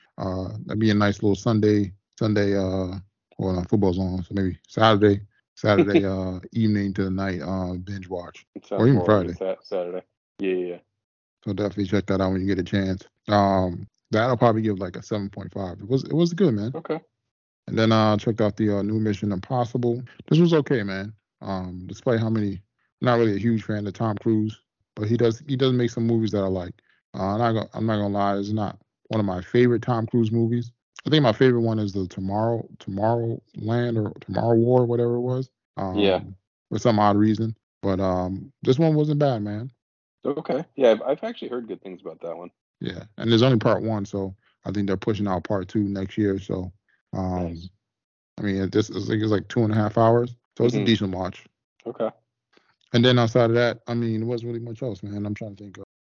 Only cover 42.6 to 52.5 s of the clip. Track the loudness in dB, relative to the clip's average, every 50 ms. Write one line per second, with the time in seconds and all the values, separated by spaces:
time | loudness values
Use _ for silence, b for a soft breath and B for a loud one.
42.6 | _ _ _ _ -10 -10 -10 -12 -16 -18 _ -6 0 2 4 6 6 6 4 4
43.6 | 4 2 2 2 0 -2 -4 -4 -4 -6 -6 -6 -6 -6 -8 -12 _ _ _ _
44.6 | _ -6 -4 -2 -2 -2 -2 -2 -2 -4 -2 -2 -2 -2 -2 -4 -4 -4 -4 -4
45.6 | -4 -4 -2 -2 -2 -2 -2 -4 -6 -6 -2 -2 0 0 0 -2 -4 -6 -6 -6
46.6 | -6 -8 -12 _ _ _ _ _ _ _ -6 -6 -4 -4 -4 -4 -4 -6 -6 -10
47.6 | -14 -16 -18 _ _ _ _ _ _ _ _ _ _ _ _ -6 -4 -2 -2 -2
48.6 | -2 0 2 0 0 0 -4 -6 -4 -4 -2 -2 0 0 0 -2 -2 -2 -2 0
49.6 | 0 2 2 0 0 0 2 4 4 4 4 4 0 -2 -8 -14 _ _ _ 0
50.6 | 0 0 2 2 2 2 2 2 0 -4 -4 -4 -6 -8 -8 -12 -20 -20 _ _
51.6 | _ _ _ _ _ -12 -6 -6 -6 -6 -6 _ _ _ _ _ _ _